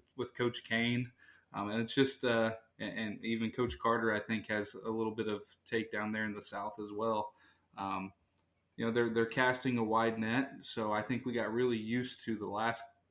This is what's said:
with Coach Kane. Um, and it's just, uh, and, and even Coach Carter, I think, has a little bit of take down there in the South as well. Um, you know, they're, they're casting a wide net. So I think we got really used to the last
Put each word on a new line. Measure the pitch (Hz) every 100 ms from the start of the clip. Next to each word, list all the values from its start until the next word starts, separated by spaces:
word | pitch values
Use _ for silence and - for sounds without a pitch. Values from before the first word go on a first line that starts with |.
| - -
with | 120 -
Coach | 120 -
Kane. | - 113 117 123 123 - - - _
Um, | 101 104
and | 113
it's | 113 139
just, | 135 -
uh, | 123 113 110 110 - -
and, | 107 -
and | 110 -
even | 113 113 110
Coach | - 120 -
Carter, | 117 117 113
I | 104
think, | - 110 104
has | 107 101 - 113
a |
little | 113 110
bit | 110 107
of | 104 - - -
take | 117 113
down | 104 107
there | 110 107
in |
the | 104
South | - 101 104 104
as | 104 104
well. | 113 107 107 - - _ _ 107
Um, | 98 95 95 - _ _ _ _ _ -
you | 117
know, |
they're, | 120 117
they're | 113 113
casting | 135 127 127 131 120
a |
wide | 110 113 113 110
net. | 110 123 131 -
So | - 120 107
I | 107
think | 107 120 127
we |
got | 117 107
really | 117 123 110
used | 110 123 127 - -
to | 107
the | 98
last | 101 117 113 - _ _